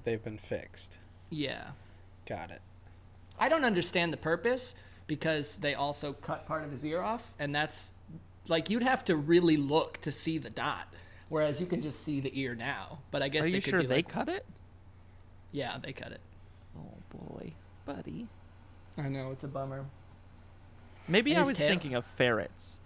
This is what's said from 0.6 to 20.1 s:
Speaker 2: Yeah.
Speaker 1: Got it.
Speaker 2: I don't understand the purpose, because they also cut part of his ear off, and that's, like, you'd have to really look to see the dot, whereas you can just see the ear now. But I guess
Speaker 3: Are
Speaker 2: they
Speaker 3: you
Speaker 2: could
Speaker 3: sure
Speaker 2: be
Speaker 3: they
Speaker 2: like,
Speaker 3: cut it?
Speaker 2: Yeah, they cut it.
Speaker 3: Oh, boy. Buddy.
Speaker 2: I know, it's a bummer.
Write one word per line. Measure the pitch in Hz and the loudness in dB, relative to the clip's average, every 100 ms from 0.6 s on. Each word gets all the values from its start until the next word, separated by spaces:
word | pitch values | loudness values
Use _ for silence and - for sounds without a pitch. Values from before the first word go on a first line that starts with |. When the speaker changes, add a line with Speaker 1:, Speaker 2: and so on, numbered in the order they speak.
| - - - - - - - | -6 -14 -14 -16 -20 -20 -10
Speaker 2:
Yeah. | 151 131 113 - 135 - - - - - | -4 -4 -6 -10 -16 -18 -20 -20 -16 -10
Speaker 1:
Got | 104 - | -10 -10
it. | - - - - - - - - - | -14 -18 -20 -20 -20 -20 -20 -12 0
Speaker 2:
I | 254 | 4
don't | 320 | 4
understand | 254 175 - 180 170 | 4 4 2 2 2
the | 143 | 0
purpose, | 156 170 226 254 - - - - - | 0 2 2 0 -2 -6 -14 -12 -6
because | 147 160 156 - - | -2 0 0 -2 -2
they | 143 | -2
also | 123 143 143 147 | 0 0 -2 -4
cut | 135 - 156 - | -6 -6 -6 -4
part | 156 | -4
of | 147 | -4
his | 127 | -6
ear | 151 170 | -2 0
off, | 202 233 - - | 0 -2 -6 -6
and | 147 | -2
that's, | 147 156 - - - - 160 - - - | 0 0 0 -4 -6 -16 -16 -16 -10 0
like, | 165 160 | 2 4
you'd | 226 | 4
have | 254 254 | 4 4
to | - 160 | 4 4
really | 143 175 175 151 | 8 8 10 6
look | 139 156 - - | 6 4 4 -2
to | 156 | -4
see | - 131 160 | 0 0 0
the | 120 | -4
dot, | 117 139 95 - - - - - | -4 -2 -4 -8 -16 -18 -18 -4
whereas | 156 151 139 | 2 2 2
you | 175 | 0
can | 123 | -2
just | 147 - | -2 -6
see | - 139 | -4 -2
the | 131 135 | -2 -2
ear | 131 117 | -2 -2
now. | 127 113 92 - - | -4 -6 -8 -14 -6
But | 147 | -2
I | 139 | 0
guess | 151 | 2
Speaker 3:
Are | 160 | 2
Speaker 2:
they | 190 | 2
Speaker 3:
you | |
Speaker 2:
could | 196 | 2
Speaker 3:
sure | 175 | 2
Speaker 2:
be | 131 | 4
Speaker 3:
they | 135 | 2
Speaker 2:
like, | - | 2
Speaker 3:
cut | 196 - | -2 -2
it? | 370 - - - - - - - - - - - | -4 -6 -18 -20 -20 -20 -20 -20 -20 -20 -20 -12
Speaker 2:
Yeah, | 143 120 127 | -8 -6 -8
they | 139 | -10
cut | 127 120 | -10 -12
it. | 107 - - - - - - | -12 -18 -20 -20 -20 -18 -16
Speaker 3:
Oh, | - - - - | -14 -16 -16 -14
boy. | - - - - - - | -12 -12 -12 -14 -18 -16
Buddy. | - 277 - 165 233 - - - - - - - | -10 -10 -8 -10 -12 -16 -20 -20 -20 -20 -14 -6
Speaker 2:
I | 139 | -4
know, | 135 131 | -4 -6
it's | 135 | -8
a | 139 | -8
bummer. | 131 135 135 139 - - | -6 -6 -8 -10 -14 -20